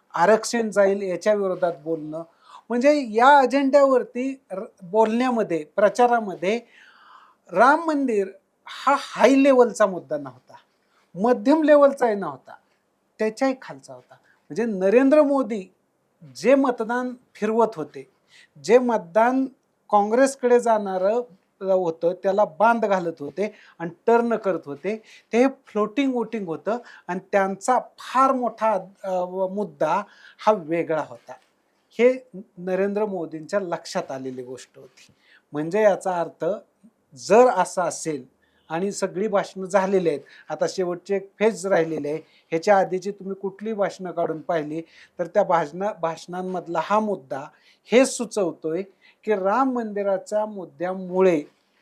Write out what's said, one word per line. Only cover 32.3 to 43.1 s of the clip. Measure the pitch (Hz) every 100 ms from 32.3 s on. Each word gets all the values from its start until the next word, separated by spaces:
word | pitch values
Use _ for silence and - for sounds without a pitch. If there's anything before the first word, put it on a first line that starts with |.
| 185 - -
नरेंद्र | 180 185 202 202 214
मोदींच्या | 185 160 156 156 202
लक्षात | 180 214 - 190 170
आलेली | 135 131 127
गोष्ट | 123 127 - 135
होती. | 131 _ _ _ _ _ _
म्हणजे | 147 160 196
याचा | 214 - 190 180
अर्थ | 160 - 165 214 - _ _ _ _ 135
जर | 120 214 247
असा | 185 175 -
असेल | 170 - 165 147 - _ _ _ -
आणि | 160 202
सगळी | 196 190 160 214
भाषणं | 190 160 190 185
झालेली | 196 190 196 170
आहेत, | 143 - - -
आता | 156 170
शेवटचे | 190 180 175 - 196
एक | 196 -
फेज | 214 185 190
राहिलेले | 185 165 156 143
आहे, | 156 - _ _
ह्याच्या | 165 196 196
आधीची | 170 185 196